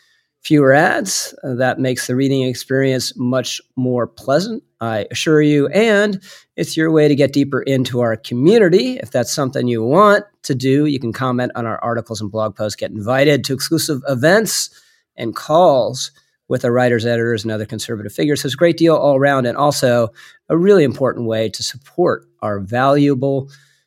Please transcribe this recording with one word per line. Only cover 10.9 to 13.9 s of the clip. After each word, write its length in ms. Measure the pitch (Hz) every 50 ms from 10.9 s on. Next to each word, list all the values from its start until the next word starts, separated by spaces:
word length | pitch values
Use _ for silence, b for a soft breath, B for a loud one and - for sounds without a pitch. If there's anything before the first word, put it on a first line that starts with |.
| 143 131
can 120 | 135 113
comment 380 | 110 - 131 127 123 123 123 - -
on 100 | 120 117
our 160 | 113 104 -
articles 380 | - 120 117 117 110 - 117 101
and 100 | 107 101
blog 240 | 104 110 107 107 101
posts, 220 | - 107 107 -
get 160 | - 107 -
invited 500 | - 107 98 113 127 135 143 151 147 135
to 120 | - - 135
exclusive 480 | 131 - - 165 151 - -